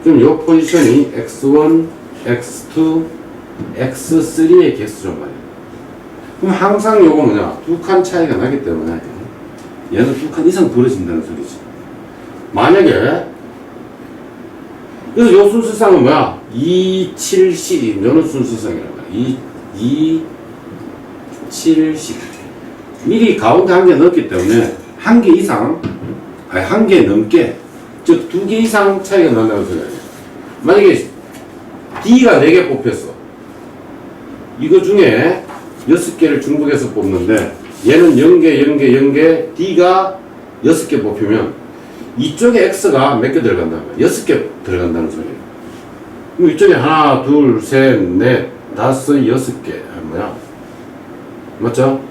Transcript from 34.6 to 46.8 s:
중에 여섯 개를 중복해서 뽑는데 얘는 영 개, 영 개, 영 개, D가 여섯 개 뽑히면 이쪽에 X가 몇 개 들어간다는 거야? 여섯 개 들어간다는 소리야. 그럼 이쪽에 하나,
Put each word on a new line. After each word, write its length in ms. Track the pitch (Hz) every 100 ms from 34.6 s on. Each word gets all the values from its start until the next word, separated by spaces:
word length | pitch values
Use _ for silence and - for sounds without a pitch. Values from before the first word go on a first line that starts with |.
| 151 180
중에 600 | 170 202 156 110 156 180 - - - - -
여섯 280 | 170 - -
개를 220 | 160 139
중복해서 480 | - 151 143 131 127
뽑는데 640 | 107 95 92 87 110 - - - - -
얘는 300 | 156 175 127
영 200 | 156 175
개, 220 | 160 139 143
영 120 | 143
개, 180 | 135 127
영 160 | 139
개, 360 | 143 160 160 - -
D가 600 | 190 170 180 185 190 - - - - - -
여섯 220 | 165 -
개 140 | 135
뽑히면 520 | 104 101 101 110 - - - - - - - -
이쪽에 480 | - - 240 233 185
X가 480 | - 196 135 - 113
몇 180 | 131
개 80 | 151
들어간다는 440 | 117 90 82 80 -
거야? 120 | -
여섯 260 | 147 - -
개 180 | - - -
들어간다는 460 | - 90 87 82 80
소리야. 200 | 78 - - - - - - - - - - - -
그럼 140 | 170
이쪽에 220 | 151 196
하나, 480 | 170